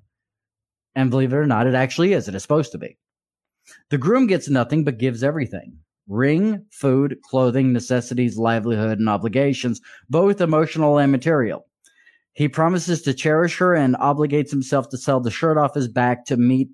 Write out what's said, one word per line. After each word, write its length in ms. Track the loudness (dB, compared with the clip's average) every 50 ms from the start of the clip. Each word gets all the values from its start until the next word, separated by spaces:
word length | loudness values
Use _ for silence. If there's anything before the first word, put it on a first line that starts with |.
| _ _ _ _ _ _ _ _ _ _ _ _ _ _ _ _ _ _ _
And 160 | -2 0 0
believe 220 | 2 0 0 0
it 40 | 0
or 100 | 0 2
not, 200 | 2 2 2 2
it 80 | 2 2
actually 380 | 2 0 0 0 0 2 2
is. 160 | 2 0 -2 -4
It 60 | -10
is 80 | -10
supposed 300 | -2 0 0 0 0 -4
to 60 | -8 -14
be. 200 | -14 -14 -18 _ _ _ _ _ _ _ _ _ _ _ _ _ _ -20 -20 -20 _ _
The 80 | -4 -2
groom 280 | 0 2 2 2 4
gets 220 | 2 2 -2 0 0
nothing 360 | 0 0 2 2 0 0 0
but 140 | 0 -2 0
gives 240 | -2 -2 -2 0
everything. 540 | -2 -2 -2 -2 -6 -6 -8 -12 -14 -16 -20 -20 _ _ _ _ _ -8
Ring, 560 | -2 0 0 2 2 2 0 0 -2 -4 -8 _
food, 460 | -12 -4 0 0 2 2 0 -2 -4 -10
clothing, 500 | _ _ 0 0 2 2 2 2 0 2
necessities, 640 | 0 0 -2 -2 -2 -4 -2 -4 -4 -2 -2 -2 -2
livelihood, 640 | -2 -2 0 0 0 -2 -2 -2 -2 -2 -2 -2 -2
and 100 | 0 -2
obligations, 720 | -2 -2 -4 -2 -2 0 0 0 -2 -2 -4 -6 -6 -6 _ -20 -20 -20 _ _
both 320 | 0 2 2 2 2 0
emotional 580 | 0 2 2 0 0 0 -2 0 2 2 4 4
and 140 | 4 2
material. 540 | 2 2 0 0 0 2 0 -2 -4 -8 -10 _ _ _ _ _ _ _ _ _ _ _ _ _
He 160 | _ -4 -4 -2
promises 540 | 0 0 0 2 0 -2 -2 -2 -4 -2
to 120 | -2 -4 -4
cherish 440 | -2 0 0 2 2 2 0 0 0
her 160 | 2 2 2
and 220 | 2 2 2 2
obligates 540 | 2 0 0 2 0 0 0 0 -2 -2 -2
himself 380 | -4 -4 -2 0 -2 -2 -2 -4
to 100 | -10 -6
sell 220 | -2 0 0 0
the 100 | 0 -2
shirt 280 | -4 -2 0 0 2 2
off 160 | 2 0 0
his 140 | -4 -4 -2
back 360 | 0 0 0 0 0 -2 -4
to 100 | -2 0
meet 320 | 2 4 4 4 2 0 -4